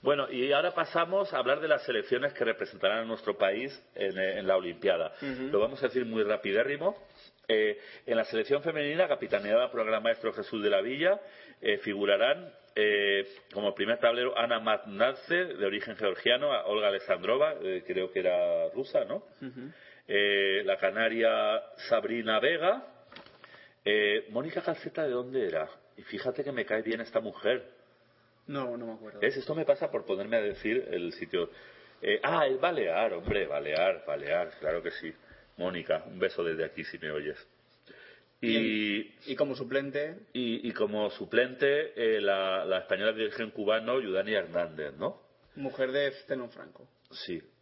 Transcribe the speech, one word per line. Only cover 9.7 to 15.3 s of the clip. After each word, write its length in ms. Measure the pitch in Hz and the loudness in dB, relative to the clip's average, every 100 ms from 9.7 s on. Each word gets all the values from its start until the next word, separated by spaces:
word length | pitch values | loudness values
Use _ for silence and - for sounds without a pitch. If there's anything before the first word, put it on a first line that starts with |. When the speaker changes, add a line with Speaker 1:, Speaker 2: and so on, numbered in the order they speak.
Speaker 1:
por 80 | 120 | 0
el 60 | 110 | 0
gran 160 | 110 | 2
maestro 280 | 110 113 113 | 2 0 -2
Jesús 300 | 107 101 113 | -4 -6 0
de 80 | 104 | 4
la 120 | 98 | 4
Villa, 380 | 107 139 170 202 - - - - | 2 0 2 2 -2 -20 -20 -4
eh, 180 | 113 101 | 0 0
figurarán, 760 | - 98 101 98 120 151 87 - - - | 0 0 4 4 4 2 -4 -18 -6 2
eh, 520 | 107 104 101 98 98 - - 101 | 4 4 4 2 0 -10 -10 -2
como 180 | 104 | -2
primer 240 | 98 101 117 | 0 0 4
tablero 400 | 120 120 120 113 | 4 4 0 0
Ana 220 | 117 117 | 0 2
Matnadze, 840 | 110 107 107 98 123 135 - | 2 0 -2 2 2 2 -2